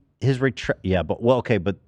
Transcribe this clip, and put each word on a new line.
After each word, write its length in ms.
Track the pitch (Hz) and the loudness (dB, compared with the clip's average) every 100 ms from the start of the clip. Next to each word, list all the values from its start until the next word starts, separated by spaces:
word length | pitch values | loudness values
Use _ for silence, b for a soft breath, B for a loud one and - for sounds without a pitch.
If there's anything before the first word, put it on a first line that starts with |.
| _ _ | _ _
his 180 | 120 131 | -2 0
retra-, 400 | 135 - - - | 0 -2 -4 -4
yeah, 200 | 95 92 | 0 0
but, 200 | 80 101 | 0 0
well, 140 | 117 127 | 2 2
okay, 200 | - 107 | 2 0
but 180 | 87 92 | 0 -4